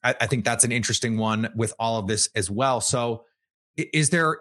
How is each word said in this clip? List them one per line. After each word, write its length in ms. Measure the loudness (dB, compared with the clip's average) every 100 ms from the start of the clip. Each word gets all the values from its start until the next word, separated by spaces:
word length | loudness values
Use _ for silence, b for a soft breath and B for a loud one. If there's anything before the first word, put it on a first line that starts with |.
I, 120 | -2 0
I 60 | 0
think 180 | 0 0
that's 180 | 2
an 80 | 2
interesting 460 | 0 0 -2 0 0
one 320 | 0 0 -2 -2
with 180 | -4 -2
all 180 | -2 0
of 80 | 0
this 240 | 0 0 -2
as 160 | -4
well. 280 | 0 0 0
So 420 | 0 0 0 -4 b b b _ _ -10
i-, 80 | -2
is 180 | 0 2
there, 260 | 4 2 0